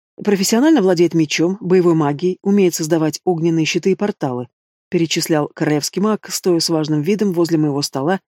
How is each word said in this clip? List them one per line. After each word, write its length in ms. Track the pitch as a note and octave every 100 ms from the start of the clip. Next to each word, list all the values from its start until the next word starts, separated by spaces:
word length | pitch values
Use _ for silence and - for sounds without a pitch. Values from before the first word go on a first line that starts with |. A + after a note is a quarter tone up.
| _ -
«Профессионально 640 | - G3 F#3+ A3+ D4+ D4+
владеет 320 | F#3+ E3+ F3
мечом, 440 | E3+ D3+ - E3 F#3+
боевой 320 | F3+ F#3 F3
магией, 460 | D#3+ D3 C#3+ F3+ F#3
умеет 340 | G3 G3+ F3+ -
создавать 460 | D#3 E3 D#3 -
огненные 420 | - E3+ E3+ E3 D3+
щиты 260 | F3 G3
и 40 | F#3
порталы», 540 | G#3 - C#3+ B2 A#2+ _ _ _ _
перечислял 580 | E3+ E3 F3 - D#3 D3
королевский 540 | - D#3 D3+ - -
маг, 260 | G#3+ G#3 -
стоя 300 | - F#3+ E3
с 100 | E3
важным 320 | D#3+ D#3 D3+
видом 300 | D3 G3+ G#3
возле 260 | E3+ E3 D#3+
моего 240 | D3+ C#3
стола 380 | C#3 C3+ C#3+ F#3+ - _